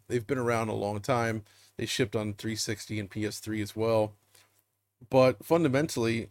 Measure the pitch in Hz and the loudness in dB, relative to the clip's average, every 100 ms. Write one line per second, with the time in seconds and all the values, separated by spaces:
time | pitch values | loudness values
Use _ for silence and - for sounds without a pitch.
0 | - 123 107 135 120 117 113 107 104 104 | -4 -4 -2 -2 0 0 0 -2 -2 -2
1 | 120 123 117 110 - _ - - 117 - | 0 0 0 -2 -8 _ -20 -8 -4 0
2 | 120 113 107 101 113 104 - 107 - 107 | 0 0 -4 -4 -6 -4 -4 -6 -6 -8
3 | 98 110 104 - - 110 101 107 113 110 | -6 -6 -6 -6 -6 -6 -4 -2 0 2
4 | 107 104 _ - _ _ _ _ _ _ | 0 -4 _ -20 _ _ _ _ _ _
5 | - - 131 - - 170 156 131 160 127 | 2 6 6 4 2 4 4 2 0 0
6 | 113 113 - | 0 0 -4